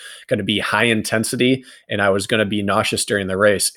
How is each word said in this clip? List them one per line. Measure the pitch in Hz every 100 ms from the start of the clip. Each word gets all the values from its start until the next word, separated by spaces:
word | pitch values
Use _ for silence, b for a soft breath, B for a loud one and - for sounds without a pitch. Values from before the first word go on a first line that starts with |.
| B B B
gonna | 110
be | 98 104
high | - 107
intensity | 117 110 101 110 110 123 127 127 B B B
and | 104
I | 101
was | 98 98
gonna | 113 101
be | 104
nauseous | 101 101 110 110
during | - 104 95
the | 95
race. | 104 95 -